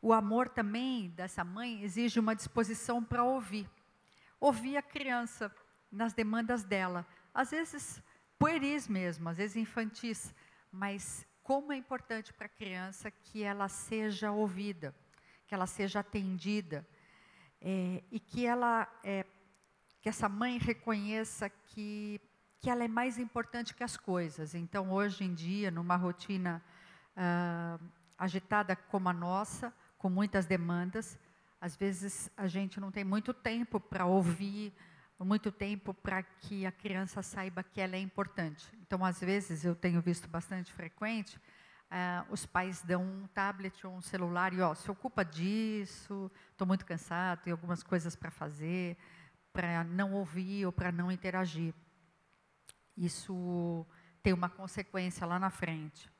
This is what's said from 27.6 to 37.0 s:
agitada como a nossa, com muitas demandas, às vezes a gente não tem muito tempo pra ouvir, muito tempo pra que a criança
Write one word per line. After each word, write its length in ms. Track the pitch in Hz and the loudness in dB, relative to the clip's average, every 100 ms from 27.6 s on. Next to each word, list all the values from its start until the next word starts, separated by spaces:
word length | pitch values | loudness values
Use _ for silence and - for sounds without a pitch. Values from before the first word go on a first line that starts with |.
| 170 165 170 - _ _ | -2 -6 -10 -18 _ _
agitada 580 | 185 180 - 208 190 | 0 0 2 2 4
como 360 | 185 - 202 185 | 0 0 0 2
a 20 | |
nossa, 640 | 170 175 190 214 - 240 - - _ | 2 2 0 0 -4 -8 -10 -20 _
com 100 | 190 | 0
muitas 380 | 185 202 196 170 | 4 4 4 4
demandas, 720 | 185 170 175 180 220 220 - - _ _ _ | 2 2 0 0 -4 -6 -12 -20 _ _ _
às 160 | 175 147 | -8 -2
vezes 540 | 196 185 196 - - - | -2 0 -4 -6 -10 -2
a 100 | 196 | -2
gente 340 | 175 196 196 | 0 -2 -4
não 100 | 196 | -6
tem 140 | 202 | -4
muito 300 | 196 202 214 | 0 0 0
tempo 440 | 247 - 226 240 214 | -2 -2 0 0 -2
pra 280 | - 190 180 | -2 0 6
ouvir, 680 | 190 175 170 196 202 208 - - - - _ | 6 6 2 -2 -4 -6 -10 -20 -20 -20 _
muito 340 | 185 208 214 | 2 4 2
tempo 400 | 196 202 208 - | -2 -2 -2 -4
pra 300 | 190 - 190 | -6 -2 -2
que 420 | 185 - - 196 | -4 -12 -8 -4
a 80 | 190 | -4
criança 500 | 185 214 185 | -4 -4 -2